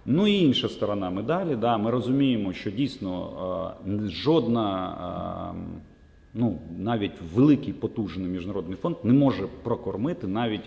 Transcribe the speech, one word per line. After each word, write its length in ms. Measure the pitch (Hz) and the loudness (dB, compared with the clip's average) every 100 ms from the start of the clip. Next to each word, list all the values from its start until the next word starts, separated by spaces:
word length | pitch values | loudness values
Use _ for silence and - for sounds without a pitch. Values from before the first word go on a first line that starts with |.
| - | 0
Ну 200 | 143 208 | 4 4
і 120 | 202 | 6
інша 300 | 160 120 110 | 6 4 0
сторона 420 | - 107 101 92 | -2 -2 0 -2
медалі, 460 | 92 113 170 180 127 | -2 -2 -2 0 0
да, 200 | 117 117 | 2 2
ми 140 | 110 | 2
розуміємо, 640 | 123 110 135 139 117 98 | 0 2 2 4 2 0
що 180 | 92 104 | -4 -6
дійсно, 600 | 98 139 - 98 90 87 - 92 92 87 - 98 | -2 -4 -4 -6 -6 -6 -6 -4 -4 -4 -8 -4
а, 20 | |
н-, 220 | 104 107 | -4 -4
жодна, 840 | 82 113 160 113 117 104 95 92 85 | -2 4 4 4 2 2 -2 -4 -6
а, 520 | 90 90 90 87 87 87 87 85 - - - - - | -6 -6 -6 -6 -8 -8 -10 -12 -16 -20 -20 -20 -12
ну, 240 | 110 117 82 80 85 | -2 0 -2 -8 -6
навіть 340 | 98 117 101 - 85 | -2 0 -2 -4 -4
великий 380 | 92 143 139 - | 4 6 6 2
потужний 560 | - 110 - 95 87 90 | -4 -4 -2 -4 -4 -4
міжнародний 480 | 92 87 98 82 95 | -4 -4 -6 -6 -4
фонд 200 | 170 165 | -4 -2
не 100 | - | 4
може 340 | 135 139 95 98 - | 6 6 4 -4 -6
прокормити 640 | 117 113 - 95 135 175 98 | -4 -4 -2 -2 -2 -2 -4
навіть 360 | 101 120 104 | -2 0 -2